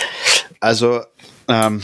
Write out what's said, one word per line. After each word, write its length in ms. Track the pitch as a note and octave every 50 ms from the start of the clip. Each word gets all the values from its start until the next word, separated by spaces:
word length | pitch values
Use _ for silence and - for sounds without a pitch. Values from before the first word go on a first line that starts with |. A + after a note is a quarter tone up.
| - - - - - - - - - - - _
Also, 420 | - A2+ A2+ G#2+ A#2+ A#2+ A#2+ A#2+ A#2 - _ - - - - - _
ähm, 340 | - A#2+ A2+ A2 A2 G#2+ G#2